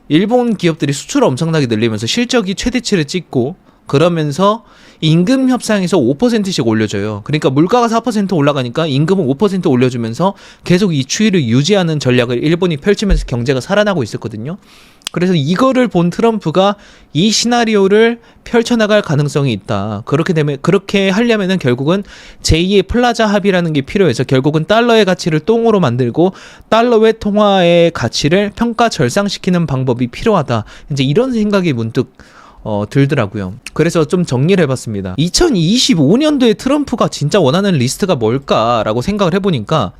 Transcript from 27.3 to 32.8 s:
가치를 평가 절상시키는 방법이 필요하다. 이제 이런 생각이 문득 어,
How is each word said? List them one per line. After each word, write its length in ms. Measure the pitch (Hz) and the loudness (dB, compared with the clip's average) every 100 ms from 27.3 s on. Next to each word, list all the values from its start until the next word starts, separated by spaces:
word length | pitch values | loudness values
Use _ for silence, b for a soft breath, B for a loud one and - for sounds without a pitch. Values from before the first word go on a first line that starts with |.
| 202 208 196 175 175 170 | 2 4 4 4 4 4
가치를 600 | - 117 - - 185 208 | 2 -4 -2 0 0 0
평가 360 | - 233 220 233 | -2 -4 0 -2
절상시키는 760 | - 127 202 202 - - 175 156 | 0 -2 0 -2 -4 -2 0 0
방법이 420 | 135 131 117 123 | -2 -2 -2 -4
필요하다. 580 | - 226 196 139 117 - B B | -2 0 0 0 -4 -6 B B
이제 140 | 139 135 | -2 0
이런 260 | 147 262 | 0 0
생각이 400 | 233 208 202 175 | 0 0 0 0
문득 400 | 120 113 123 - _ B B B B 110 | -2 -2 -4 -4 _ B B B B -6
어, 140 | 104 | -6